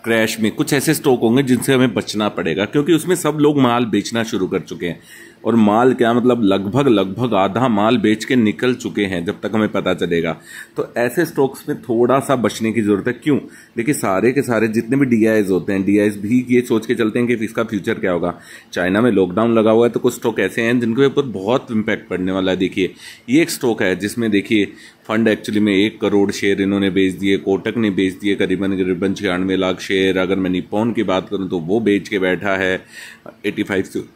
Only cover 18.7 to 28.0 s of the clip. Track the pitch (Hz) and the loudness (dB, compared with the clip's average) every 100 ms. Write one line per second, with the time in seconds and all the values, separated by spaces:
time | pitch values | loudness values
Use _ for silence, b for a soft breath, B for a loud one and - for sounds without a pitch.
18.7 | - 90 98 123 98 92 92 117 113 110 | -4 0 2 4 4 2 0 2 4 4
19.7 | 113 117 117 123 117 120 110 95 123 117 | 4 2 2 -2 0 -4 -2 -2 -2 0
20.7 | 123 117 113 139 139 135 95 95 131 - | 0 0 2 2 2 -4 -4 -2 -2 -2
21.7 | 110 107 101 - 90 92 95 92 92 90 | -4 -2 -4 -4 -4 -2 -2 0 0 -2
22.7 | 98 87 B B B - 139 170 - 127 | 0 -4 B B B 0 2 2 -2 -2
23.7 | 110 101 92 101 120 113 101 - 110 95 | 0 0 0 -2 -2 0 0 2 0 0
24.7 | B B B - 110 110 104 - 104 104 | B B B -4 0 2 0 -2 0 2
25.7 | 98 107 110 101 101 101 - 101 98 98 | 2 0 0 0 2 0 0 -2 0 0
26.7 | 98 98 92 95 85 98 98 - 95 113 | 0 0 2 0 0 -2 0 0 -2 -2
27.7 | 113 107 92 | -2 -2 0